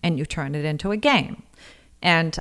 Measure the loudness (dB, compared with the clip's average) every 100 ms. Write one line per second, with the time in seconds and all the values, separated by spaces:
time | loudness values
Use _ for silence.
0 | -2 -2 -4 -6 -6 -4 -4 -4 -4 0
1 | 2 2 0 -8 -16 -20 -20 -20 _ -2
2 | 2 4 2 -2